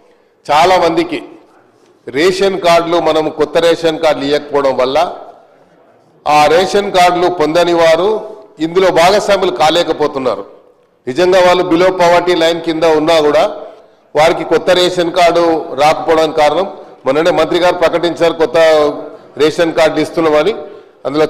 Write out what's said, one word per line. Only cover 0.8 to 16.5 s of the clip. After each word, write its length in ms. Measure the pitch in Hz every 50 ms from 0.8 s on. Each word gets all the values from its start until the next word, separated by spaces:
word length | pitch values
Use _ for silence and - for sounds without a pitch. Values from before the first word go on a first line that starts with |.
| 170 170 165 170 170 170 151 117 - - - - _ _ _ _ _ _ _ _ _ _ _ _ - 123
రేషన్ 520 | 117 135 165 190 180 190 196 196 185 170
కార్డులు, 380 | - 170 170 170 160 160 170 170
మనం 320 | 156 156 156 156 156 156
కొత్త 280 | - - 147 143 - 170
రేషన్ 400 | 165 170 165 165 - 160 156 151
కార్డులు 260 | 160 156 147 139 139
ఇవ్వకపోవడం 520 | 139 147 147 147 - 143 143 139 135 127
వల్ల 400 | 123 127 131 135 151 175 180 - - - - - - _ _ _ _ _ _ _ _ _ _ _ _ _ _ _ _ - 143
ఆ 180 | 151 151 151
రేషన్ 460 | 147 156 175 190 185 - 202 202 202 185
కార్డులు 340 | 185 180 180 175 175 180
పొందని 480 | 175 180 - 151 151 160 175 175 175 175
వారు 460 | 170 165 165 160 160 180 208 220 202 - - - - - - - -
ఇందులో 300 | 156 165 170 185 190 180
భాగస్వాములు 600 | 185 165 165 185 202 208 202 202 202 185 190 180
కాలేకపోతున్నారు. 1080 | 160 - 151 156 160 175 170 151 160 - 147 147 - 139 131 123 104 98 98 - - - _ _ _ _ _ _ _ _ - 127
నిజంగా 380 | 131 147 180 180 185 185 180
వాళ్ళు 160 | 180 180 185 175
below 240 | - 165 165 180 185
poverty 460 | 185 180 175 170 175 175 170 180 180
line 240 | 165 165 165 170 170
కింద 240 | 165 170 160 160 170
ఉన్నా 380 | 165 156 151 151 160 170 160
కూడా 360 | 151 147 147 151 180 208 - - - - - - - _ _ _ _ _ -
వారికి 280 | 147 156 170 165 - 165
కొత్త 260 | 170 185 - - 185
రేషన్ 420 | 180 180 180 175 175 175 170 170 165
కార్డు 540 | 180 175 165 165 170 170 165 165 156 - - - 127
రాకపోవడానికి 580 | 147 156 160 156 - 160 160 160 160 151 147 156
కారణం, 340 | 151 147